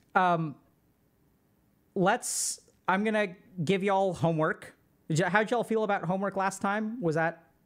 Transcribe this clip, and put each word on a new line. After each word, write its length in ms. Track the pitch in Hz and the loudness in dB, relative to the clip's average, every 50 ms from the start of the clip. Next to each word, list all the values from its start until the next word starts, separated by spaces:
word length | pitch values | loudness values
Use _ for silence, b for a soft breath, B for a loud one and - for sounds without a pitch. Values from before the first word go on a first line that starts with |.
| _ _ _ | _ _ _
um, 400 | 196 185 180 175 165 165 151 - - _ _ _ _ _ _ _ _ _ _ _ _ _ _ _ _ _ _ _ _ _ _ _ _ _ _ _ | 2 4 4 2 2 0 -4 -6 -12 _ _ _ _ _ _ _ _ _ _ _ _ _ _ _ _ _ _ _ _ _ _ _ _ _ _ _
let's, 680 | 196 175 190 233 233 - - - - - - - - _ _ _ _ _ | 2 2 2 2 0 -2 -6 -4 -4 -4 -6 -6 -10 _ _ _ _ _
I'm 160 | - 185 196 208 | 0 0 2 2
gonna 320 | 220 214 214 208 185 175 - - - - 180 151 | 0 0 0 -2 -2 -6 -14 -20 -16 -8 -4 0
give 200 | 135 196 190 190 | 0 0 2 2
y'all 300 | 202 190 190 196 190 170 | 2 2 2 2 0 0
homework. 640 | - - 165 170 151 156 170 196 - - - - _ _ _ _ _ _ | 0 0 0 2 2 0 0 -2 -4 -10 -20 -20 _ _ _ _ _ _
Did 120 | - 165 147 | -2 0 0
y-, 100 | 196 175 | 2 4
how'd 220 | 175 214 220 208 | 2 2 2 2
y'all 120 | 247 233 220 | 0 -2 0
feel 200 | - 220 220 214 | 0 0 0 0
about 220 | 196 202 185 - | 0 0 -2 0
homework 300 | 165 190 190 202 196 196 | -2 -2 -2 -2 -2 -2
last 260 | 190 190 196 190 - | -2 -2 -2 -2 -2
time? 400 | - 196 202 214 220 214 226 262 | -2 -2 -2 -2 -4 -6 -6 -4
Was 140 | 185 165 147 | -2 -2 0
that 280 | 165 160 170 165 - - _ _ _ _ | 0 0 -2 -4 -6 -20 _ _ _ _